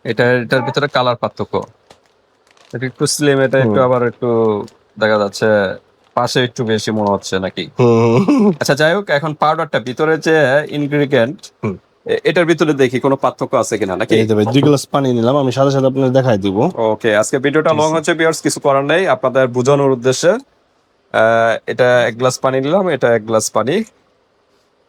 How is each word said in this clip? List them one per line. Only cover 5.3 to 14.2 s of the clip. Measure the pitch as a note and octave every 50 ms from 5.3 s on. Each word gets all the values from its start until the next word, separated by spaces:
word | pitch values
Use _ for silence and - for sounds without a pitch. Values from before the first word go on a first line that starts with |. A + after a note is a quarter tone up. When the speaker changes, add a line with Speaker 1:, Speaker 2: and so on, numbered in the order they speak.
| - - A#2 A2 G#2+ G#2 G2 F#2 G2 - - _ _ _ _ _ -
Speaker 1:
পাশে | C3 A#2+ A#2+ - C#3+ B2
একটু | A#2 - - B2
বেশি | A2 A2 G#2+ - -
মনে | A2 G#2+ G#2 G2+
হচ্ছে | G2+ G2 - - F#2+ F#2
নাকি? | F#2+ F2+ - - E2 - - -
Speaker 2:
হুম। | B2 A#2+ A#2 A2+ A#2 A2+ A2+ B2+ G3 F3+ D4 C4+ G#3 G#3 E3 -
Speaker 1:
আচ্ছা, | - - D3
যাই | C3 D3+ D#3+ F3
হোক, | G3+ G3+ -
এখন | D#3 C#3+ D#3+ D#3 D3
পাউডারটা | - - D#3 D#3+ D#3+ E3 D3+ - C3+
ভিতরে | A2+ B2 B2 - D#3 D#3 D#3+ D3+
যে | - E3+ D#3+ D#3 D3 B2 C3 D3 D3+ -
ইনগ্রেডিয়েন্ট, | - D3 D3 C#3 D3 D3 D3 C3+ C#3+ B2 A2+ B2 D#3+ - - - _ _ -
Speaker 2:
হুম। | G#2+ F#2 F2 _ _ _ _ -
Speaker 1:
এ-, | - A2+ - -
এটার | D#3 D#3+ F3+ E3+
ভিতরে | D#3+ E3+ D3 F3 D3+ D3
দেখি | C3+ C3+ B2 B2 A#2+
কোনো | - C#3 C3+
পার্থক্য | C3+ - B2+ - - C3+ B2 - B2
আছে | A2 - B2 G2
কিনা, | G#2+ F#2+ F#2
নাকি? | F2+ A2 - A2+
Speaker 2:
এই | A2